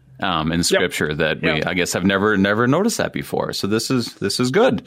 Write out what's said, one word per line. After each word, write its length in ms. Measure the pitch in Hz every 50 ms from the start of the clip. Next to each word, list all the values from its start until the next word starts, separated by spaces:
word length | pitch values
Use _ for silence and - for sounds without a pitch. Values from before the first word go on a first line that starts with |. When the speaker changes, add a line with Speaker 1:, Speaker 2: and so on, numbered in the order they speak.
| _ - - -
Speaker 1:
um, 320 | 104 95 87 80 76 78
in 60 | 85 87
Speaker 2:
Yep. 40 | 85
Speaker 1:
Scripture 480 | - - - 90 90 - - 90 76 78
that 260 | 73 82 78 78 -
we, 60 | 80 80
Speaker 2:
Yep. 180 | 76 76 -
Speaker 1:
I 80 | 85 90
guess, 180 | 87 87 -
have 120 | - 104 90
never, 320 | 98 98 95 101 107 104
never 300 | 95 98 101 104 110 123 123
noticed 300 | 143 175 208 233 - -
that 140 | 85 -
before. 400 | - - - - - - - -
So 140 | - - -
this 240 | 101 107 113 - -
is, 240 | 135 123 113 - -
this 240 | - 95 98 - -
is 100 | 127 127
good. 320 | 135 202 240 262 240 - -